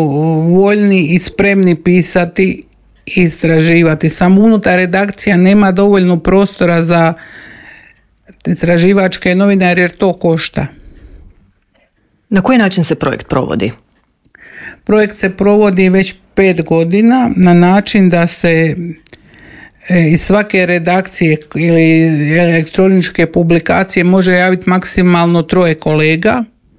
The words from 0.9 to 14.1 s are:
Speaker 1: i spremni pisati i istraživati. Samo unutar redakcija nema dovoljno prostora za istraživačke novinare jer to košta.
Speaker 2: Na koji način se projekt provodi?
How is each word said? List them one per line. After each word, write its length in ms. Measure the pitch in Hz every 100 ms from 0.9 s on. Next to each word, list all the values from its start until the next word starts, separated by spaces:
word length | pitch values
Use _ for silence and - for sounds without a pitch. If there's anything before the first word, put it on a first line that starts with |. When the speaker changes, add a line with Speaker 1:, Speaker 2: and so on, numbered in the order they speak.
| 190 156
Speaker 1:
i 120 | 175
spremni 640 | - - 202 196 185 165
pisati 800 | 180 180 165 185 175 - 190 - - _ _ _ -
i 160 | -
istraživati. 840 | 175 - 160 160 160 170 165 156 160
Samo 320 | - 180 190
unutar 360 | 220 214 185 180
redakcija 600 | 185 190 202 - - 180
nema 360 | 185 202 202
dovoljno 460 | 185 202 202 180 175
prostora 640 | - 190 196 - 175 170
za 320 | 165 170 165 165 - - - - - - - _ _ _ - - -
istraživačke 880 | 170 170 175 180 196 185 - 185
novinare 480 | 185 202 196 180 175
jer 140 | 175 -
to 160 | 196
košta. 540 | 175 175 160 - - 139 - - - - - - _ _ _ _ _ _ _ _ _ -
Speaker 2:
Na 120 | 196
koji 180 | 180 254
način 260 | 196 185
se 100 | 151
projekt 340 | 156 139 120 -
provodi? 440 | 131 127 76 101 - _ _ _